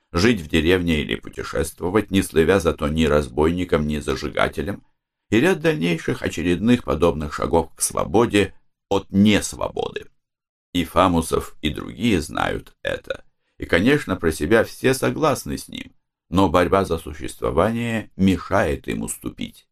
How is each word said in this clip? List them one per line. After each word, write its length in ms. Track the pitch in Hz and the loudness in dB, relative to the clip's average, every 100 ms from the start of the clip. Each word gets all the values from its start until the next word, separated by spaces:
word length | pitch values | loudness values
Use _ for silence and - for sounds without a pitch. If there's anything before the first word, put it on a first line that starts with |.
| _ | _
жить 300 | 85 107 110 | 2 2 2
в 60 | 76 | 0
деревне 540 | 82 78 92 85 78 | 0 4 2 2 -2
или 140 | 71 53 | -2 -6
путешествовать, 960 | - - - - 76 - 87 104 104 | -8 -12 -6 -4 -6 -6 -2 0 2
не 100 | 95 | 0
слывя 380 | 87 - 80 98 | 2 2 4 4
зато 280 | 80 76 73 | 2 0 -2
ни 180 | 78 78 | 0 2
разбойником, 840 | 73 71 69 80 90 87 82 76 | 2 0 0 2 0 0 0 0
ни 120 | 76 | -4
зажигателем, 840 | 67 67 73 - - - 76 - - _ _ _ - | -4 -4 -4 -2 -2 -2 -6 -8 -14 _ _ _ 0
и 100 | 107 | 2
ряд 200 | 165 180 | 2 2
дальнейших 600 | 160 151 170 160 - - | 0 0 -2 -2 -4 -4
очередных 640 | - - 82 87 110 123 | -4 -4 -2 0 2 0
подобных 500 | - 73 85 - 73 | 0 0 2 0 -4
шагов 400 | - - - - - | -4 0 0 -2 -4
к 60 | |
свободе 720 | - - - 104 120 101 98 - _ _ - | -4 -2 0 2 2 2 0 -4 _ _ -4
от 220 | 98 - | -4 0
несвободы. 960 | 98 107 98 - 55 50 - - - - _ _ _ _ _ _ | 2 4 4 0 -6 -6 -4 -6 -8 -14 _ _ _ _ _ _
И 100 | 87 | -4
Фамусов, 720 | 85 82 92 82 78 - - - | 0 2 4 4 0 -2 -4 -6
и 80 | 78 | -6
другие 520 | - - 60 113 90 | -4 -8 -4 0 0
знают 540 | - 50 50 50 - _ | 0 -4 -4 -4 -10 _
это. 420 | 50 50 - - - _ _ - | -6 -6 -6 -10 -12 _ _ -14
И, 80 | - | -2
конечно, 500 | 87 110 143 - 90 | 2 4 2 0 -2
про 160 | 82 | -2
себя 320 | 78 76 113 | 0 2 2
все 300 | 98 - 123 | 2 0 -2
согласны 640 | 131 127 127 151 123 - - | 0 0 0 0 -2 -4 -10
с 100 | - | -10
ним, 260 | - - _ _ _ - | -14 -14 _ _ _ -4
но 200 | 85 95 | 0 4
борьба 340 | 87 87 95 92 | 4 4 2 2
за 120 | 82 | -4
существование 1120 | - - 62 - 57 67 101 117 117 113 101 - | -6 -12 -12 -6 -2 0 0 0 -4 -6 -6 0
мешает 720 | 95 92 - 95 92 67 - | 2 2 0 0 0 -2 -4
им 160 | 55 | -6
уступить. 640 | 55 - 58 - - - _ | -6 -8 -10 -10 -12 -14 _